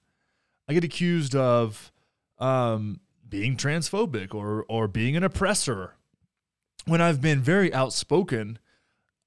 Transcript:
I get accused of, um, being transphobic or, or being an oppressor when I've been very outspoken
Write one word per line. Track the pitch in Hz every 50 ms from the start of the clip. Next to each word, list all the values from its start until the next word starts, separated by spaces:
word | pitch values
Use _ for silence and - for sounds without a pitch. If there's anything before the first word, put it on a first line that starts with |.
| _ _ _ _ _ _ _ _ _ _ _ _ _
I | - 147
get | 175 170
accused | 147 - - 175 175 175 170 147 131 131
of, | 135 131 123 120 120 117 107 101 - - - _ _ _ _ _ _ _ _ _ -
um, | 127 131 131 127 120 117 110 107 107 104 101 - _ _ _ _ -
being | 107 104 98 104 127 131
transphobic | - - 143 151 170 151 - - 202 233 180 123 104 92 92 110
or, | 104 104 104 104 110 - -
or | 113 113 110
being | 104 - 113 117 127 147
an | 170 190
oppressor | 180 - - - 190 208 - - 143 110 95 90 87 - _ _ _ _ _ _ _ _ _ _ _ _ _ _ _ _ - -
when | 165 165 165
I've | 170 170 160 131
been | 131 160 147 135
very | 120 143 180 202 190 165 -
outspoken | 131 131 117 - - - - - 180 196 - 131 110 107 104 117 - _ _ _ _ _ _ _ _ _ _ _ _ -